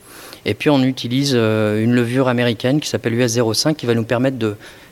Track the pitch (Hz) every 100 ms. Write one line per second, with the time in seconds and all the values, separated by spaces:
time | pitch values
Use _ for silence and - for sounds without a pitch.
0 | - - - - - 107 151 143 131 127
1 | 120 127 143 123 110 110 107 107 113 123
2 | 117 127 127 120 123 107 127 151 - 110
3 | 123 113 123 113 113 110 151 156 120 117
4 | 113 120 135 131 110 104 - - -